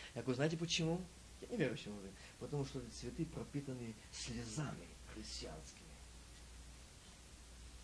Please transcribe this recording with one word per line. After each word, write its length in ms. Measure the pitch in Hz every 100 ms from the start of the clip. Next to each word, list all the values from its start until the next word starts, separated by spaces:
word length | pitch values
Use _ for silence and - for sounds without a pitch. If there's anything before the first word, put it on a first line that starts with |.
| -
Я 80 | 120
говорю: 140 | 117 123
«Знаете 220 | 156 165
почему?» 440 | 170 - 160 175 - - - -
Я 60 | -
не 100 | 240
верующий, 340 | 131 - 104
говорю: 200 | 104 98 95 - -
«Потому 260 | - 143 135
что 140 | 131
эти 100 | 117
цветы 340 | - 123 120 165
пропитаны 680 | - 110 143 139 127 117 110 -
слезами 760 | - - 113 117 110 131 - - - -
христианскими». 680 | 110 107 - - 156 - - - - - - - - - - - - - - - - - - - - - -